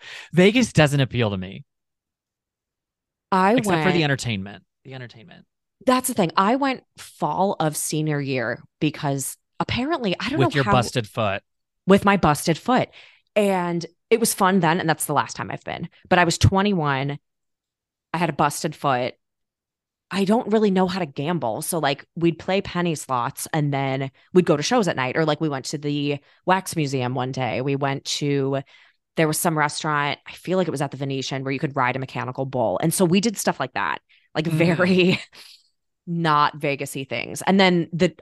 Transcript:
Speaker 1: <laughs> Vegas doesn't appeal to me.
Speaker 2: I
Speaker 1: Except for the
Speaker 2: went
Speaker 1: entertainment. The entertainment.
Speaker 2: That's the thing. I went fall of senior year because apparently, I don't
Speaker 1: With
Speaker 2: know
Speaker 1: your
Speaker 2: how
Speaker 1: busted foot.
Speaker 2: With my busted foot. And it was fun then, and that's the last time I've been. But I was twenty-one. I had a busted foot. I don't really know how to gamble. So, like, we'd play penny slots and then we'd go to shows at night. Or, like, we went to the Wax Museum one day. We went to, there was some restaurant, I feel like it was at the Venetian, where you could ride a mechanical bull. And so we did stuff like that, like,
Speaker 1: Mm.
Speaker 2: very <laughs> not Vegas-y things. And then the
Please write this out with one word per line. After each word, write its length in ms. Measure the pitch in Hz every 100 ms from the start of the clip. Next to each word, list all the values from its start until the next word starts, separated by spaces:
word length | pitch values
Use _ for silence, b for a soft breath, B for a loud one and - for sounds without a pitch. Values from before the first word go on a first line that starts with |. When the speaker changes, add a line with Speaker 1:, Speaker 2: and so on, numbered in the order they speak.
| -
Speaker 1:
<laughs> 240 | - -
Vegas 400 | 160 190 240 233
doesn't 260 | - 151 143
appeal 300 | 131 120 110
to 80 | 98
me. 260 | 92 - - _ _ _ _ _ _ _ _ _ _ _ _ _ _ _ _
Speaker 2:
I 220 | 190 190 254
Speaker 1:
Except 280 | 208 170
for 60 | 165
the 40 |
Speaker 2:
went 100 | 175
Speaker 1:
entertainment. 600 | 151 135 120 104 98 104 _ _
The 100 | 135
entertainment. 520 | 131 120 113 110 - _ _ _ _ -
Speaker 2:
That's 220 | 254 254
the 60 |
thing. 180 | 226 170 -
I 180 | 196 254
went 280 | 277 254 - -
fall 580 | - - 156 165 196 -
of 160 | 156 151
senior 440 | - 156 156 147
year 420 | 135 131 117 120 - _
because 580 | 151 - 147 139 - - _ -
apparently, 560 | 175 233 269 330 220 170
I 100 | 202
don't 100 | 285
Speaker 1:
With 100 | 160
Speaker 2:
know 40 | 147
Speaker 1:
your 80 |
Speaker 2:
how 80 | 131
Speaker 1:
busted 340 | 127 113 131 110
foot. 340 | - 104 98 - _ _ _ -
Speaker 2:
With 180 | 202 202
my 120 | 196
busted 400 | 165 143 - 156
foot. 320 | - 247 123 B B B _ -
And 500 | 202 185 175 170 - _ _
it 100 | 226
was 140 | 226
fun 260 | - 190 196
then, 200 | 160 175
and 80 | 160
that's 180 | 151 -
the 80 |
last 220 | 143 - -
time 140 | 98
I've 120 | -
been. 260 | - 73 170 b _
But 120 | 175
I 40 |
was 140 | 170 -
twenty-one. 800 | - 190 202 185 147 135 139 143 _ _ _ _ _ _ _ _ _
I 40 | 165
had 120 | 170
a 40 |
busted 420 | 143 147 - 170 -
foot. 400 | 147 123 123 - _ _ _ _ _ _ _ _ _
I 140 | 185 190
don't 260 | 220 -
really 180 | 220 208
know 160 | 185 185
how 140 | 190
to 80 | 160
gamble. 560 | 135 143 170 123 110
So, 160 | 156 170
like, 260 | 143 147 - -
we'd 220 | 170 160
play 240 | - 190
penny 320 | 196 175 175
slots 540 | 151 - 127 123 - -
and 220 | 156 147
then 380 | 139 135 135 135 b b
we'd 140 | 185 175
go 100 | 147
to 60 |
shows 260 | 147 247 175
at 80 | 131
night. 220 | 131 139
Or, 80 | 156
like, 160 | 147
we 80 | 160
went 160 | 135 -
to 140 | 156
the 400 | 147 147 143 143 b b -
Wax 300 | 190 185 165
Museum 400 | 143 135 123 131
one 160 | 127
day. 300 | 131 123 107
We 140 | 135 139
went 300 | 139 139 -
to, 560 | - 147 139 135 135 b b b b _ -
there 80 | 156
was 120 | 156
some 180 | 180 156
restaurant, 600 | 147 - 160 147 143 135 -
I 60 |
feel 260 | - - 185
like 80 | 165
it 40 |
was 120 | 139
at 80 | 143
the 60 | 127
Venetian, 460 | 139 135 127 135
where 80 | 135
you 60 | 135
could 180 | 151 139
ride 200 | 127 135
a 40 |
mechanical 460 | 135 127 120 127 135
bull. 320 | 127 107 90
And 100 | 165
so 120 | - 180
we 160 | 196
did 140 | 226 196
stuff 220 | - -
like 140 | 131
that, 280 | - 90 - - b b -
like, 100 | 160
Speaker 1:
Mm. 60 |
Speaker 2:
very 680 | 160 170 170 185 185 180 - - B B B
<laughs> 420 | B _ _ _ -
not 520 | 170 165 147 147 147
Vegas-y 500 | 143 139 143 147 135
things. 320 | 113 - 101
And 180 | - 196
then 300 | 185 175 160
the 220 | 165 175 -